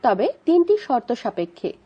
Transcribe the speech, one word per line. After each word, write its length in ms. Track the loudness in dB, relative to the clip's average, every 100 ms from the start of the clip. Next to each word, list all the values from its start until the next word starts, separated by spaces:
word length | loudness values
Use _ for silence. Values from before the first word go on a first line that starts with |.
তবে 280 | 0 0 -2 -2 0
তিনটি 320 | 2 4 0
শর্ত 340 | 0 -4 -2
সাপেক্ষে। 600 | -6 -6 -6 -10 -8 -10 -10